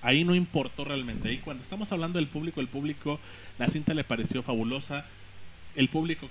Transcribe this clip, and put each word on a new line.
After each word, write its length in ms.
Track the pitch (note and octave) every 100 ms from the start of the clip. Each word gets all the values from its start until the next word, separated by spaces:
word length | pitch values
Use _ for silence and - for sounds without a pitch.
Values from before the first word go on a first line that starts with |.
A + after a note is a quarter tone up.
Ahí 220 | A#2+ C#3
no 100 | E3+
importó 500 | F3+ F3 D#3 C3 -
realmente. 460 | C#3+ C#3 B2 G#2+ G2+
Ahí 80 | C3
cuando 260 | - B2+
estamos 280 | C3 G3+ G#3
hablando 260 | F#3+ E3 F3
del 100 | D3
público, 320 | D3 D#3+ D#3
el 80 | C3
público, 520 | C3+ D3 D3 D3 D3 - - - -
la 80 | A#2+
cinta 260 | D#3 D3
le 100 | D#3
pareció 380 | C#3 A#2 A2+ B2+
fabulosa, 640 | B2 A#2 A2+ C3 C#3+ C#3+ D3 - - - - - - -
el 140 | C3
público 380 | D#3+ E3 D#3+ C3+